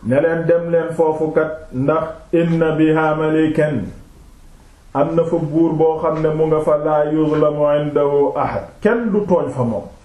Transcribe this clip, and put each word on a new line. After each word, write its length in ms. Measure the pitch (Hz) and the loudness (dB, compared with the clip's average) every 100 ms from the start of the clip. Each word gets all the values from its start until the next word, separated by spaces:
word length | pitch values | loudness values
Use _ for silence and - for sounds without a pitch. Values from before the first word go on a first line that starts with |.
Ne 160 | 110 131 | 0 0
leen 260 | 160 165 160 | 2 0 2
dem 240 | 170 170 | 0 2
leen 240 | 165 160 | -2 -2
foofu 380 | 165 160 151 156 | 0 0 2 0
kat, 320 | 160 156 - - | 0 -2 -4 -10
ndax 320 | 127 143 156 156 - - | -4 0 0 -2 -10 -4
inna 440 | 165 170 165 160 156 | 0 0 0 0 2
biha 380 | 156 156 156 151 | 2 2 0 0
malikan, 680 | 156 156 156 156 151 131 92 - - - - - - - - - - | 0 0 0 0 0 -2 -8 -12 -20 -20 -20 -20 -20 -20 -20 -20 -8
am 220 | 135 143 165 | -2 0 0
na 80 | |
fa 120 | 165 165 | 0 -2
buur 360 | 151 156 165 | -2 0 0
boo 240 | 151 160 160 | 2 2 2
xam 220 | 165 156 | -2 0
ne 60 | 156 | -2
mu 180 | 156 156 | 0 0
nga 140 | 156 | 0
fa, 160 | 156 151 | 2 0
la 320 | 151 151 151 | 0 0 0
yuzlamu 560 | 156 156 151 151 147 147 147 | 0 0 2 0 2 0 2
indahu 500 | 147 143 143 143 139 123 | 0 0 2 2 0 0
ahad, 340 | 131 - - - | -4 -4 -10 -2
kenn 300 | 208 240 226 | 0 0 0
du 160 | 202 180 | -2 0
tooñ 240 | 175 - | 0 0
fa 120 | 131 | -4
moom 180 | 117 104 101 - | -4 -4 -8 -20